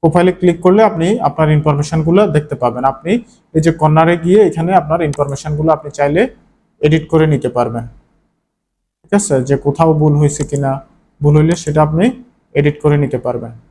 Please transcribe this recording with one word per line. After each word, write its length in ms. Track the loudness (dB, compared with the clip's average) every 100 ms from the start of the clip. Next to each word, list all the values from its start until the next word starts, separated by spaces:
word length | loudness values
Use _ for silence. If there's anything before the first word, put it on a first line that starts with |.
প্রোফাইলে 320 | 2 2 2 2
ক্লিক 180 | 0 2
করলে 160 | 2 4 2
আপনি 160 | 2 -2 -2 -2
আপনার 200 | 0 2 2
ইনফরমেশনগুলো 640 | 2 -2 -2 -2 2 2 2 0
দেখতে 180 | -4 -4
পাবেন। 200 | -4 -2 -4
আপনি 200 | -4 -4 -4 -4 _ _
এই 80 | 0
যে 60 | 0 0
কর্নারে 340 | 2 4 2 2
গিয়ে 160 | 2 4 2
এখানে 220 | 0 0 0
আপনার 200 | 0 -4 -2
ইনফরমেশনগুলো 600 | -4 -6 -6 -8 -4 0 -2
আপনি 120 | -4 -4
চাইলে 240 | -2 0 -2 -4 _ _ _ _
এডিট 240 | 0 0 0
করে 140 | 0 2
নিতে 160 | 0 -2 -4
পারবেন, 280 | -4 -4 -12 -18 _ _ _ _ _ _ _ _ _ _
ঠিক 120 | _ -4
আছে? 160 | 0 -2 0
যে 80 | -2 -2
কোথাও 240 | 0 0 2
ভুল 140 | 2 2
হয়েছে 220 | 0 -2 -6
কিনা, 200 | -4 -4 -6 -10 _ _ _
ভুল 120 | 2 4
হইলে 160 | 2 0
সেটা 160 | -2 0 0
আপনি 180 | 2 -2 -2 -16 _ _ -2
এডিট 180 | -2 0
করে 140 | 0 0
নিতে 160 | 0 -4 -6
পারবেন। 280 | -8 -10 -18 _